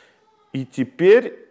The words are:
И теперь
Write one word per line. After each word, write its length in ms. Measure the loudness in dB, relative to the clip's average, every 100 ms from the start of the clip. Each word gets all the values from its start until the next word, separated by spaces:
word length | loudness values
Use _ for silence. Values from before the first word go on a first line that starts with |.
| _ _ _ _ _
И 120 | -12 -12
теперь 680 | -8 -10 -2 2 4 2 -10 -14